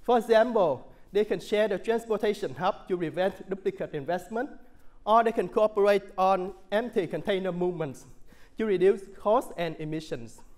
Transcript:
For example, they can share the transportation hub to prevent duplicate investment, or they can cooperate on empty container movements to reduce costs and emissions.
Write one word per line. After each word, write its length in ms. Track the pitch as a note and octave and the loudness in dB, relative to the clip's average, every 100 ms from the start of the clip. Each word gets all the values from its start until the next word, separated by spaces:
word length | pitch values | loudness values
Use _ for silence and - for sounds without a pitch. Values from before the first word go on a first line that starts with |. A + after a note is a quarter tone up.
For 160 | - A#3+ | 4 2
example, 720 | A3 A3 A#3+ A3 E3+ B2+ - - - | 6 4 4 4 2 0 -8 -20 -4
they 120 | G3 | -2
can 160 | G#3+ G3 | 0 -2
share 280 | - G#3 G#3+ | -2 0 2
the 100 | F#3+ | 0
transportation 800 | - A3+ A#3 G#3 G#3+ G3+ E3+ C3+ | -2 -2 0 -2 0 -2 -6 -2
hub 320 | F3+ - - | -4 -4 -6
to 100 | F3+ | -4
prevent 500 | D#3+ C#3+ F#3+ G3 - | -4 -2 -2 -4 -10
duplicate 460 | F#3+ G3 F#3+ D#3 | -6 -6 -6 -8
investment, 560 | D3+ C3+ F3+ F3+ A3 C#4 - - - - - - | -8 -4 -6 -4 -6 -6 -10 -20 -20 -20 -10 4
or 180 | A3 | 4
they 80 | A3+ | 4
can 180 | A3 F3+ | 0 0
cooperate 520 | A3 G#3+ G#3+ G3+ G3+ G3 - | 2 2 4 4 4 0 0
on 360 | F#3+ F#3+ F#3 - - | 2 2 -2 -10 -4
empty 340 | G#3 A#3+ A3+ E3+ | -2 0 -2 -2
container 460 | E3+ F3 F#3+ F#3+ | -4 -2 -2 -2
movements 560 | F3 F3+ E3+ D#3 B2 - - - - - - | -2 -2 -2 -8 -8 -18 -20 -20 -20 -18 -4
to 80 | A3 | 0
reduce 380 | F#3 F#3 G#3+ - - | 4 4 4 -4 -4
costs 320 | G#3 A#3 C4+ - | 2 2 0 -6
and 200 | E3+ D#3 | -6 -6
emissions. 640 | D#3 D#3 D#3+ B2+ A2+ - - | -6 -6 -6 -10 -10 -16 -20